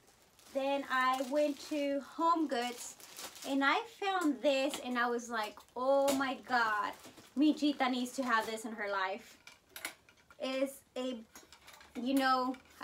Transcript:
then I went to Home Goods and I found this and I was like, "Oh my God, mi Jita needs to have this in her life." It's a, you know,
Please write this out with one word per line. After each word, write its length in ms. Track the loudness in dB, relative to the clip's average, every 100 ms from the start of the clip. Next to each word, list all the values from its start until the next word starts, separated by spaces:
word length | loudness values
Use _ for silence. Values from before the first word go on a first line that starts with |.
| _ _ _ _ -6
then 300 | -2 0 -2 0
I 320 | 2 2 0 0
went 300 | 2 2 0 -4
to 320 | -2 0 -2 -4 -2
Home 300 | 2 2 2
Goods 480 | -2 -4 -6 -12 -16 -18 -14 -14 -12 -4
and 160 | 2
I 180 | 2 2 -2 -6
found 400 | -2 0 0 2
this 320 | 2 2 0 -2
and 140 | -4 0
I 100 | 0
was 220 | 0 -4
like, 280 | -4 -6 -8 -14 -4
"Oh 380 | 4 4 4 2
my 220 | 0 -4 0
God, 440 | 2 4 2 -2 -6 -16 -20 -10 2
mi 180 | 4
Jita 360 | 6 2 2 0
needs 220 | 0 -2
to 100 | -2
have 220 | 0 2 0
this 200 | -6 -8
in 80 |
her 180 | -6 -4
life." 460 | -2 -2 -4 -10 -20 -20 -20 _ -14 -14 -16 _ _ _ -8
It's 320 | -6 -2 -2 -4 _ -8
a, 220 | -6 -8 -12 -20 -20 -20 -20 -20 -14 -8
you 200 | 0 2
know, 400 | 4 2 2 -4 -10 -10